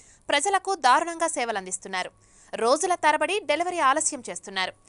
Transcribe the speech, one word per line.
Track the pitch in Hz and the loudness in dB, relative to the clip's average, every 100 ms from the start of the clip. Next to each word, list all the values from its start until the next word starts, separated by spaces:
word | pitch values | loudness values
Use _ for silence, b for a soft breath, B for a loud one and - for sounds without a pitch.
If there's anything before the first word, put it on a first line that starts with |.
| b b - | b b 0
ప్రజలకు | 285 403 381 381 370 | 0 2 0 0 -2
దారుణంగా | 247 285 339 330 330 | 4 4 2 -4 -4
సేవలందిస్తున్నారు. | 285 233 208 185 - 190 185 - _ b b b 208 | -2 -4 -4 -6 -10 -6 -6 -6 _ b b b -2
రోజుల | 226 302 381 349 | 2 2 2 2
తరబడి | 302 302 302 415 | 2 2 0 -2
డెలివరీ | 294 294 349 349 | 0 -2 0 0
ఆలస్యం | 269 294 - 269 214 | 2 2 0 -6 -10
చేస్తున్నారు. | 175 - 190 185 - | -12 -8 -4 -4 -6